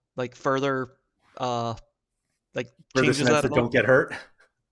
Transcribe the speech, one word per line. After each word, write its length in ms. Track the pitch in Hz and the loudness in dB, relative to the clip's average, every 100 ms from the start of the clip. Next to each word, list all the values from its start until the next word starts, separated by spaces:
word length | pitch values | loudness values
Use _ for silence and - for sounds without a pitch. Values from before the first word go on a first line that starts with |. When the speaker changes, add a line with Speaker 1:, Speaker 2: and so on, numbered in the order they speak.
| _ - | _ -10
Speaker 1:
like, 200 | 123 - | -10 -6
further, 560 | 143 135 139 135 127 _ _ _ _ - | -2 0 -2 -4 -8 _ _ _ _ -8
uh, 380 | 127 120 117 113 - _ _ _ _ _ _ | -6 -4 -6 -8 -14 _ _ _ _ _ _
like, 160 | 127 123 _ _ | -10 -10 _ _
Speaker 2:
Further 140 | 131 127 | 0 2
Speaker 1:
changes 100 | 131 | 2
Speaker 2:
cements 180 | 127 147 | 2 2
Speaker 1:
that 60 | |
Speaker 2:
that 40 | 139 | 2
Speaker 1:
at 40 | |
all? 120 | 135 117 | 0 0
Speaker 2:
don't 80 | |
get 100 | 123 110 | 0 4
hurt? 280 | 131 165 - - _ _ _ _ | 2 2 -8 -16 _ _ _ _